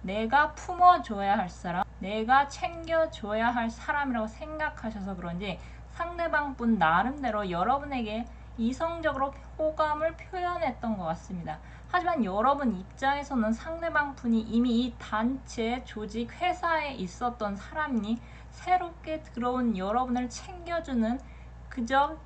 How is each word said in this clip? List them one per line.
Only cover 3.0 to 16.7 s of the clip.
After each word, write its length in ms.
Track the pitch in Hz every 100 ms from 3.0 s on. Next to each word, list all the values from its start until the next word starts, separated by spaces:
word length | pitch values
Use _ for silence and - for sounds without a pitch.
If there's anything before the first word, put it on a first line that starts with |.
| 320 - 202 214 233
할 200 | 240 233
사람이라고 560 | 226 - 294 277 240 220
생각하셔서 880 | - 302 311 302 - 226 208 190 185
그런지 440 | 175 175 196 175 - - -
상대방 640 | - 339 339 339 311 294 262
분 220 | 233 220
나름대로 720 | 160 170 240 294 262 214 202
여러분에게 760 | 170 190 269 285 269 214 214 233 - - -
이성적으로 760 | 226 262 330 339 311 269 277 - - -
호감을 580 | 311 311 311 302 320 330
표현했던 840 | - 370 359 349 311 233 233 208
것 60 |
같습니다. 540 | 165 170 - 185 160 156 - - -
하지만 360 | 359 349 330
여러분 500 | 202 196 247 285 269
입장에서는 760 | 185 185 - 269 285 285 262 214
상대방 640 | 226 311 330 330 302 285 269
분이 240 | 240 226
이미 400 | 220 226 247 233
이 140 | 247 -
단체, 840 | - 214 233 269 - - 226 247
조직, 480 | 240 220 214 226 233
회사에 600 | - 359 339 330